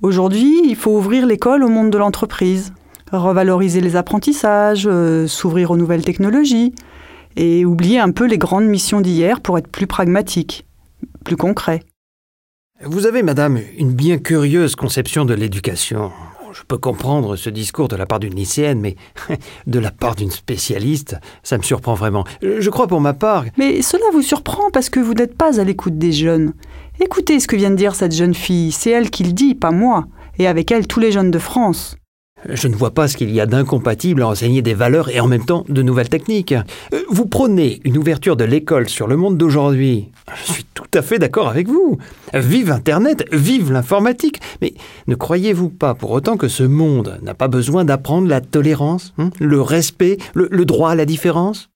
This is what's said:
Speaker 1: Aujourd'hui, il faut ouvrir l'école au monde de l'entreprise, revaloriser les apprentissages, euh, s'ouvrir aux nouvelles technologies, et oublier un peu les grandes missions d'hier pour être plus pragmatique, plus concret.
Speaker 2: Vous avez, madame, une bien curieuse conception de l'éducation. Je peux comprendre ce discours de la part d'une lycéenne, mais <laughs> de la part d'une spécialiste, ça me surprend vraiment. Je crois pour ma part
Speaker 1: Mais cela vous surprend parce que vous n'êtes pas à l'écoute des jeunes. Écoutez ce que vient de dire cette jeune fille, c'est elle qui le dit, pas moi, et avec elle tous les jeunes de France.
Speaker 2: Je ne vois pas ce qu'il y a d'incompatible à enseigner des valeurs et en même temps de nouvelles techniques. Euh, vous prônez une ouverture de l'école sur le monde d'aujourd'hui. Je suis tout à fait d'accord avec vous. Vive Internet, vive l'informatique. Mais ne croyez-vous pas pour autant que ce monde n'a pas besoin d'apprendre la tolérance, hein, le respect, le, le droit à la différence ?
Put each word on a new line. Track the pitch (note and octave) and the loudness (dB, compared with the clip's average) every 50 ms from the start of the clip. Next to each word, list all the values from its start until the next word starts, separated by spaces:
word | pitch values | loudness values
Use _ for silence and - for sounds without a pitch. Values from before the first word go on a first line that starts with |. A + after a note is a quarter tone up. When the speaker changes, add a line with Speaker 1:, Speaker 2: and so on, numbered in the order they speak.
Speaker 1:
Aujourd'hui, | G#3 F#3+ F#3+ F3+ F#3 F#3+ F#3+ G#3+ A#3+ C#4+ D4+ E4+ F4 | -2 0 2 2 2 2 2 4 4 4 6 6 4
il | C#4+ A3+ | 4 2
faut | A3 - A3 G#3+ | 2 0 2 2
ouvrir | G#3+ F#3+ G3 A3+ C4 B3+ B3+ | 2 2 2 2 2 4 2
l'école | A3 G3+ - A#3+ C4 C#4+ C4+ | 2 2 2 2 2 4 4
au | A#3+ | 4
monde | A3+ A3 A3 A3 | 4 4 2 2
de | G#3 G#3 | 2 2
l'entreprise, | G3+ G#3 G3 - - G#3+ - - F#3+ F3+ F#3 F#3+ F#3+ F#3+ - - _ - - - _ - | 2 0 0 -2 -4 -6 -2 -2 0 0 0 0 -2 -6 -12 -18 _ -20 -20 -20 _ -6
revaloriser | - F#3+ F3 F#3 F#3 F3+ F#3 F#3+ F#3 F3+ F#3+ F#3+ E3+ F#3 | -4 0 0 2 2 2 2 2 2 2 2 2 2 2
les | F3+ F3+ E3 | 0 2 0
apprentissages, | F3+ F3 - - G#3+ - - D4 C#4+ - G#3+ G#3 G#3 G#3 G#3 G#3 G3+ G3 | 0 -2 -2 -2 -2 0 0 0 0 2 2 2 4 4 2 2 2 2
euh, | G#3 F#3+ F3 E3+ E3 D#3+ D#3+ D#3+ | 2 2 2 2 2 2 2 0
s'ouvrir | D#3 - - - F#3 D#3+ F3+ F3+ E3 | -2 -4 -2 -2 0 0 0 0 2
aux | F3 E3+ | 2 2
nouvelles | E3+ D#3+ F3 E3 D#3 | 2 2 0 0 0
technologies, | - F3+ - G3 G3+ G#3+ C#4 D4+ C#4+ B3+ A3+ A#3 B3 B3 - - - - - - - - - - - - | -2 -2 0 0 2 2 2 2 4 4 2 2 0 -2 -6 -12 -20 -20 -20 -20 -20 -20 -20 -20 -12 -4
et | - E3 E3+ E3+ F3 F3+ | -2 0 2 4 4 4
oublier | F3+ F3 E3+ F3 F3 A3+ B3+ | 2 2 2 2 2 4 4
un | A3 F3+ | 2 2
peu | - - A#3 B3 | 2 2 2 2
les | A3 G3 | 2 2
grandes | - - F3+ F#3+ A3 A3 | 0 0 2 2 2 2
missions | G#3 F#3+ F#3 - - G#3 | 2 0 0 0 0 0
d'hier | G3 F3+ F3+ D#3+ E3 F3+ A#3 - | 0 2 2 2 2 2 0 -2
pour | - - F3+ F3 | -2 -2 -2 -2
être | D#3 - | -2 -4
plus | - - G3 F#3+ | -6 -6 -6 -4
pragmatique, | - - F#3+ E3+ F3+ G3+ G#3+ F#3+ - F3+ D#3 - - - - _ _ _ _ _ _ _ - - - - - | -2 -2 0 2 2 0 0 -2 -4 -4 -4 -4 -8 -14 -18 _ _ _ _ _ _ _ -18 -18 -18 -18 -8
plus | - F3 | -6 -4
concret. | E3 - E3+ - - - - E3 E3 - _ _ _ _ _ _ _ _ _ _ _ _ _ _ _ _ _ _ _ - | -2 -2 -2 -2 -2 -2 -4 -4 -4 -6 _ _ _ _ _ _ _ _ _ _ _ _ _ _ _ _ _ _ _ -12
Speaker 2:
Vous | C#3+ D#3 F#3+ G3+ A3+ | -6 -4 0 0 2
avez, | A3+ B3+ A3+ | 2 2 2
madame, | E3 C#3+ C3+ D3 D3 C3+ A#2 G#2+ - - - | 2 2 2 2 2 0 0 -2 -6 -6 -2
une | D#3 B2+ B2+ | -2 0 0
bien | B2 C#3 E3 F3 C#3+ | 2 2 2 2 0
curieuse | C#3+ - E3 D#3 D3 C#3+ C#3+ F3 E3+ C#3+ C3 | 0 0 0 2 2 2 2 2 2 0 0
conception | - - B2 - C3+ A#2+ - - D#3 D3 | -2 -4 -4 -2 -4 -4 -2 -2 0 0
de | B2 A#2 | 0 0
l'éducation. | G#2 G#2+ G#2+ F#2+ G2 F#2 - F2+ E2 - - A#2 G#2+ G#2 - - - E2 E2 - - - - G3 | 0 -2 -4 -4 -4 -6 -6 -6 -6 -6 -6 -4 -6 -6 -6 -10 -14 -20 -20 -20 -20 -20 -20 -20
Je | - - - | -20 -8 -8
peux | C3 A#2+ | -8 -4
comprendre | - C3+ A2 - - B2+ C#3+ D3 B2+ G2+ G2+ | -4 -4 -4 -4 -2 -2 0 0 0 -2 -4
ce | F#2 - A#2 | -6 -6 -8
discours | G#2+ G#2+ A2 G2+ - - D3+ A#2 | -8 -6 -8 -6 -4 -4 -4 -2
de | A2 | -2
la | F#2 F#2+ | -4 -4
part | F#2 A2 G#2+ | -4 -4 -4
d'une | G2+ G#2 F2+ | -4 -6 -6
lycéenne, | F#2+ G2 - - - D3 D3 C#3 A#2 | -6 -6 -4 -2 -2 0 0 0 -2
mais | G#2 G#2 F#2+ - - - _ - - - | -2 -4 -6 -8 -14 -20 _ -14 -10 -8
<laughs> | - - - - - - - - | -8 -8 -10 -14 -20 -14 -8 -4
de | A#2 B2 | -2 -2
la | A2 G#2 | -2 -4
part | - - - B2 A2+ | -6 -4 -4 -4 -4
d'une | F#2+ G#2 F#2+ | -4 -4 -6
spécialiste, | - - - - B2+ F2+ - - A2+ G2+ G2+ B2+ D#3 C#3+ C#3+ - - E2 - - - - | -6 -8 -8 -8 -8 -6 -6 -6 -4 -4 -2 -2 -2 -4 -4 -8 -12 -14 -14 -18 -20 -20
ça | _ - C3+ A2+ | _ -4 -4 -4
me | - | -2
surprend | - C3+ - - - A#2 | -2 -4 -2 -2 -4 -2
vraiment. | F#2 G2+ A2 G2 G#2 F#2+ - - - | -2 -2 -2 -2 -2 -4 -6 -8 -6
Je | - F#3+ G#3 A3 G3+ G#3 | -4 -4 -2 0 0 0
crois | - - B3 F#3 | 0 0 0 0
pour | F3+ D#3+ | 0 0
ma | C#3+ C#3+ C#3+ | 0 0 0
part | C#3+ - G#3+ G#3+ F3+ C3 A2+ - - | 0 0 0 0 0 -2 -2 -2 0
Speaker 1:
Mais | C4+ C#4 - - | 0 0 0 0
cela | C4 - - F#4 A4+ A4 F4 | -2 -2 -2 0 0 2 2
vous | D#4 | 2
surprend | C#4 - D4+ C#4+ - - - - G4+ G4+ | 2 0 -2 -2 -4 -6 -4 -2 -2 0
parce | - C4+ B3 - | 0 0 -2 0
que | - C4 | -2 -2
vous | B3 A3+ A#3 | 0 0 0
n'êtes | A3 A#3+ A#3+ - | 0 -2 -2 0
pas | - E4 D#4+ C#4+ G#3+ | 0 0 2 2 2
à | G3 | 0
l'écoute | F#3+ F#3+ F#3 - F#3 D#3+ D#3 | 0 -2 -2 -4 -4 -2 0
des | D#3 F3 | 0 0
jeunes. | D#3+ D3 D#3 E3 E3 D#3+ D#3+ D3+ D#3+ - - - - - - - - - | 0 0 0 2 2 2 0 0 -2 -6 -12 -20 -20 -20 -20 -20 -4 -2
Écoutez | F4+ F#4+ - F#4+ F#4+ - D#4+ C#4 | -2 -2 0 -2 0 2 2 2
ce | - - | 2 0
que | - | 0
vient | G3+ G3 G3 | 0 2 2
de | G3 | 2
dire | F#3 G3+ G3+ F#3+ | 2 2 0 0
cette | - G3 F3 D#3+ | 0 -2 0 0
jeune | D#3 F3 F3+ F3 | 2 2 2 0
fille, | E3+ - - F3+ F3 E3 D#3+ | 0 -2 -2 0 0 0 0
c'est | D3+ - - A#3 | -2 -2 0 0
elle | A#3 A#3+ A#3+ - | 2 2 0 -2
qui | - - F#3 | -2 -2 -2
le | F3 | -2
dit, | F3 F#3+ C4+ C#4 B3 | 0 2 2 2 2
pas | - - E3 | 2 0 0
moi, | E3 F3 A3 B3+ A#3+ F#3 - - - - - - - - | 2 2 2 2 2 0 -2 -4 -10 -18 -20 -12 -4 -2
et | F#3 F#3 | 0 0
avec | E3+ E3 D#3+ - | 2 0 0 0
elle | A#3 A3+ F#3+ | 0 0 0
tous | - - A#3 | 0 0 0
les | A3+ A3+ | 2 2
jeunes | G3+ G3 F#3+ F#3 | 2 2 2 2
de | E3 E3 | 0 0
France. | F3+ - - B3+ A#3+ G3+ E3 - - - - - _ _ _ _ _ _ _ _ - - | -4 -4 -2 0 0 0 0 -2 -6 -12 -16 -20 _ _ _ _ _ _ _ _ -14 -10
Speaker 2:
Je | - - - C3+ | -8 -4 -2 -2
ne | A2+ | 0
vois | G#2 B2 A2 | 0 -2 0
pas | G#2+ E3 D#3 C#3+ | 2 0 0 0
ce | C#3+ - | 0 -2
qu'il | B2+ G#2+ | -2 -2
y | G#2+ A2 | 0 0
a | G#2+ | 0
d'incompatible | A2 A#2 C3 C#3 C#3 - B2+ A2 B2 A2 G#2+ - F3+ F3 C#3 | 2 2 0 2 0 0 0 0 -2 -2 -2 -2 0 0 2
à | B2 A2+ | 2 0
enseigner | G#2+ G2 A#2 A#2 B2 C3+ | 0 0 0 0 2 2
des | B2 A#2 A2+ | 2 0 0
valeurs | G2 A#2+ A#2+ C3+ D#3+ D#3+ B2+ | 2 2 2 2 2 0 0
et | B2 B2 | -2 0
en | A#2 B2 | 2 2
même | B2 A#2 B2 | 2 2 0
temps | B2 F3 E3+ - - | 0 -2 -2 -2 -2
de | D3 C3+ | 0 0
nouvelles | C3 B2+ B2+ B2 A#2+ A2+ | 2 2 2 0 0 0
techniques. | - E3 - - A3 G#3+ F3+ - C#3+ | -2 -2 -2 -2 -2 -2 0 0 -2
Euh, | A#2+ G#2 - - - - - - D4+ F4+ G4 | -2 -2 -4 -10 -16 -10 -8 -6 -6 -4 -2
vous | A#3 F3+ A#3+ | 0 0 0
prônez | G3+ - - C4+ B3 G#3 F3+ D#3+ C3 G2+ - - | 0 0 0 2 2 2 2 2 0 -2 -2 -2
une | C3+ B2 D3 | 0 0 0
ouverture | D#3 E3 D#3+ C3 - G3 E3 A2+ | 2 0 -2 0 0 0 0 2
de | A#2+ | 2
l'école | A2 B2+ D3+ D3+ D3+ E3 C#3 A#2+ - | 2 2 0 0 2 0 0 0 0
sur | - - A2+ G#2+ | -4 -4 -2 0
le | B2+ D#3 | 0 0
monde | F3+ G3+ F#3+ D#3 | 2 2 2 2
d'aujourd'hui. | E3 D#3+ C#3 D3+ C#3 C#3+ C#3 C3 C3+ C3+ B2 G#2+ G2+ - - _ _ - - - - | 2 2 2 2 2 2 2 2 2 2 0 0 -4 -8 -14 _ _ -18 -16 -12 -8
Je | - - | -8 -8
suis | - - - _ | -8 -10 -14 _
tout | - - - - | -18 -8 -2 -2
à | F3 | -2
fait | C#3+ D3 A3 A#3 | 0 0 0 0
d'accord | E3 B2+ - A3 G#3 B2+ | 0 0 0 0 0 0
avec | G#2+ C#3+ F3+ G3+ | 0 -2 0 0
vous. | C4 E4+ G4 D#4+ G#3+ - - - - - - - - | 0 2 2 2 0 -2 -6 -12 -20 -20 -16 -6 -4
Vive | C#3 B2+ A#2+ E3 B3+ B3 F3 | -2 0 2 2 2 2 2
Internet, | C#3+ A#2+ B2+ D#3 D3 D#3+ G#3+ D4 D#4 - - - - | 0 0 0 0 2 2 2 2 2 0 -2 -2 0
vive | D3+ C#3 F3 C4 C4 F#3+ C#3 C3 | 2 2 2 2 2 2 2 0
l'informatique. | C3 B2 - F#3+ G3+ G3+ A#3+ B3 A#3+ - D#4 D4 - - - - - | 0 0 0 0 2 2 0 0 0 -2 -2 -2 -4 -10 -18 -8 -6
Mais | - - - - - - - - - - | -6 -6 -6 -8 -16 -20 -20 -10 -4 -4
ne | B2 | -4
croyez-vous | B2 C3+ - E3 F3+ F#3 A3 G3+ F3 F3+ E3+ | -2 -2 -2 -2 0 0 0 0 0 0 -2
pas | - - - C#3 A#2+ | -2 -2 -2 -2 -2
pour | - - G#2 | -4 -4 -4
autant | G#2+ B2+ C#3+ A3 A#3 G3+ | -2 -2 0 0 0 0
que | - B2 | -2 -2
ce | - - C3 | 0 0 2
monde | C3 C#3 D3+ D#3+ D#3 C#3+ B2+ G#2+ G2+ F#2 F2+ - | 2 4 4 2 2 2 0 0 -2 -6 -10 -12
n'a | - G2 | -12 -6
pas | - B2+ - | -4 -2 0
besoin | A#2+ B2+ A#2+ B2 C#3+ F#3 F3+ | 0 0 0 0 0 2 2
d'apprendre | D3+ C#3 C3+ C3+ - D3 F3 F#3+ F3+ | 2 0 0 -2 -2 0 0 2 2
la | D3 C3 | 2 0
tolérance, | B2+ - - D3+ C#3 D3+ D#3 D3 C#3+ D3 E3+ F3+ - - - - | -2 0 0 2 2 2 2 2 0 0 -2 -2 -6 -8 -6 -4
hein, | D3+ F3+ F3 - | -4 -4 -2 -2
le | D#3 D3+ D3 C#3 | 0 2 2 2
respect, | C3+ - C#3+ E3+ D#3+ - - - F3+ F3+ G3 G3 - - - | 2 2 0 0 0 -2 0 0 2 2 2 0 -4 -6 -2
le, | - F#3 - | 0 0 2
le | F#3+ F#3 E3+ | 2 2 2
droit | C#3 - - D#3+ D#3+ | 2 2 2 2 2
à | E3 | 2
la | E3 D#3 | 2 0
différence ? | D3 D#3+ D3+ - F3+ D3+ E3 F3 G3 G#3+ G#3+ - - _ | 0 -2 0 0 0 0 0 0 -2 -4 -6 -12 -18 _